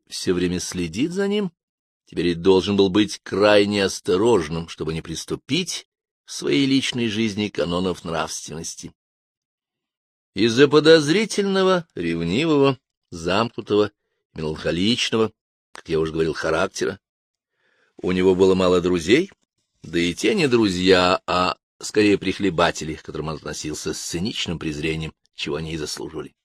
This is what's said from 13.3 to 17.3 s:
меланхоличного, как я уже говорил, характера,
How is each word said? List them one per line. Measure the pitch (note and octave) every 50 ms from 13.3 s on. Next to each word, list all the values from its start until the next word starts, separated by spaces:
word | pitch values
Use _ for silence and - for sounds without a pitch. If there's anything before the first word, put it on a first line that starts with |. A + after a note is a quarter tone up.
| F#2 G#2 A#2 A#2 - - G#2 - G#2 G#2 G#2 G2+ - _ _ _ _ _ _ _ -
меланхоличного, | D#2+ D#2 D#2 D#2 D#2+ - E2 D#2+ E2+ F#2+ A2 A#2+ - - - A#2 A2 A2 G#2+ - _ _ _ _ _ _ _
как | - - - -
я | E2 D#2
уже | D#2+ D#2+
говорил, | D#2 D#2+ E2 D#2+ D2
характера, | - - D#2+ D#2 D#2+ F#2+ G2 - - - - - - _ _ _ _ _ _